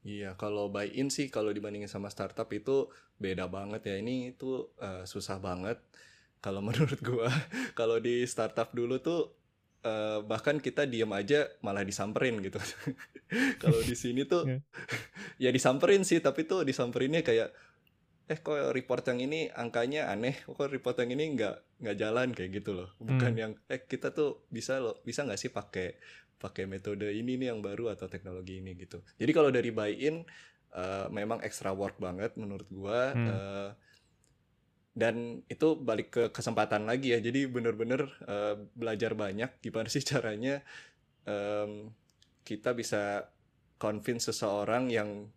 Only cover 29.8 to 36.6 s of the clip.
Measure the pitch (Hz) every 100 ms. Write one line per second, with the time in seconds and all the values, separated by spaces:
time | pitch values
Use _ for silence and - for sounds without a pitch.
29.8 | 104 - 135 165 165 - - _ _ -
30.8 | 92 98 98 104 107 117 107 - 98 95
31.8 | 98 - 92 90 110 - 104 98 - 95
32.8 | 98 117 131 131 117 98 98 98 101 107
33.8 | _ - _ _ _ _ _ _ _ _
34.8 | _ - 110 113 117 117 - - 156 156
35.8 | 123 110 - - 113 - 120 113